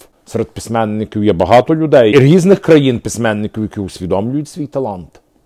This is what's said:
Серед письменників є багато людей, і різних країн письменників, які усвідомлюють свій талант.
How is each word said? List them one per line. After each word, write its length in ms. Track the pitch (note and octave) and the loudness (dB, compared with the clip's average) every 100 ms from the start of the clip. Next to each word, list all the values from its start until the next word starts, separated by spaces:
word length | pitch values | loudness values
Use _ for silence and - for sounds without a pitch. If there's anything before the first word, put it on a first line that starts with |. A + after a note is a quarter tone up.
| _ _ _ | _ _ _
Серед 260 | A2+ A2+ | -8 -8
письменників 720 | - - A2+ A2 G#2+ G#2+ G#2+ | -10 -8 -4 -4 -4 -6 -4
є 100 | G#2 | -2
багато 420 | E2+ F2+ A#2+ B2 D#3+ | 0 2 2 2 0
людей, 360 | D#3 C#3+ A2+ | 2 4 4
і 80 | C#3 | 4
різних 400 | C3 F3+ F3 G3 | 6 4 4 2
країн 400 | - D#3+ C3+ A#2 | 4 2 2 -2
письменників, 640 | - G#2+ A2+ G#2 G#2 - | -6 -6 -4 -4 -6 -6
які 160 | G#2 - | -8 -6
усвідомлюють 720 | F#2+ - F2+ F#2 A2 C#3 D3 | -10 -8 -4 -4 -4 -6 -8
свій 180 | F3 C#3+ | -10 -10
талант. 540 | - B2+ F#2+ D#2 _ _ _ | -6 -6 -8 -14 _ _ _